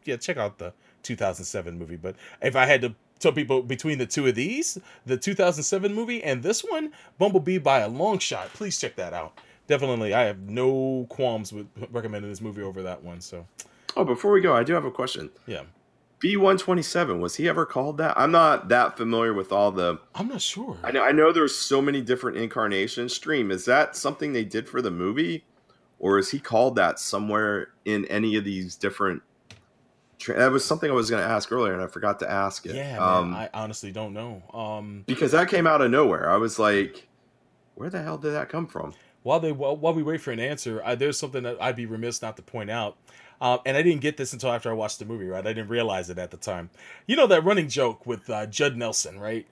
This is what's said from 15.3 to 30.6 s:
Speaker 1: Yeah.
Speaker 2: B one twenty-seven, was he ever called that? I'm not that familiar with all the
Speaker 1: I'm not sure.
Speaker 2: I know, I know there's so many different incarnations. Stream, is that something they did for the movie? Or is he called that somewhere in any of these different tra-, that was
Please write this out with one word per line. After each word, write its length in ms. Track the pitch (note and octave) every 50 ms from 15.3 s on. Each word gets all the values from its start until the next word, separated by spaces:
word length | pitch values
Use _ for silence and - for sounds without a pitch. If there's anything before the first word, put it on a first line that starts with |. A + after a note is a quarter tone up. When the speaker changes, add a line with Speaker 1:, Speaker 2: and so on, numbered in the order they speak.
| - _ _ -
Speaker 1:
Yeah. 140 | G#2+ D2+ C2+ E2 _ _ _ _ _ _ _ _ _ _
Speaker 2:
B 160 | - F3+ G3+
one 220 | G3+ G3 G3 G3 F#3+
twenty-seven, 640 | - - F3+ F3 D3+ - - F3+ F3 C#3 F#2 E2+
was 140 | F2 F2 - -
he 100 | D3+ E3+
ever 180 | D#3+ E3 D#3
called 320 | - - B2+ C3 D3 D3+ C#3+
that? 180 | D#3+ D#3 - -
I'm 120 | B2+ D3+
not 360 | E3 E3+ E3 D#3 C#3+ A#2 - F#2
that 300 | A#2+ B2 A#2 - - -
familiar 360 | A#2 A2+ A#2 A2+ A#2 A2+ G#2+
with 200 | G2+ F#2+ - G2+
all 180 | G2+ G#2 G#2
the 280 | F#2+ F#2+ F2 F2 E2+ E2 - _ -
Speaker 1:
I'm 140 | - G3 A#3+
not 140 | C#4 G#3
sure. 360 | - - - F#3+ B3 C4 C#3+ - -
Speaker 2:
I 80 | A#2+
know, 120 | B2+ C3+ A2
I 100 | C3 C#3+
know 180 | D#3 D#3 D#3+
there's 240 | E3+ E3 D#3 C3+ -
so 260 | - - - C#3 C3+
many 200 | C#3 C#3+ C#3+ C3+
different 360 | B2 A#2 B2+ B2+ - B2 - -
incarnations. 760 | A#2 A2+ - - A2 G#2 G2+ F#2+ G2 A#2+ - A#2+ A#2+ B2 -
Stream, 360 | - - D#3 D#3 C#3 A#2 G2
is 140 | F#2+ F#2 -
that 320 | A#2+ B2+ C#3+ D3+ - -
something 380 | - - C#3 C#3+ - D3+ D3 C#3
they 100 | A#2+ A2
did 220 | G2 - A2 A2 -
for 140 | - B2+
the 100 | B2 G#2
movie? 540 | F2 F2 F2 F#2+ A2 C#3 E3 F3 E3 D#3 - _ _ _ _ _ _ _ _ _ _ _
Or 220 | - F#2+ G2 G2+
is 100 | F#2+ -
he 80 | - C#3
called 360 | - - A2+ A2 B2 C3 -
that 240 | G#2+ F#2 E2 D2+ -
somewhere 720 | - - - G2+ G#2+ G#2+ G#2 G#2+ G#2+ G#2 G#2 G2 - - _ _ _
in 180 | G#2 G#2+ G#2 - -
any 280 | - G#2 A2 A2+ G#2+
of 80 | G#2+ G2+
these 320 | G2+ G2 F#2+ F#2 F2+ -
different 480 | - - G2 - - G2+ F#2+ F2 D2+ - _ _ _ _ _ - - _ _ _ _ _ _ _ _ _ _ _ -
tra-, 180 | - - - -
that 140 | B2 C3
was 120 | C3 C3+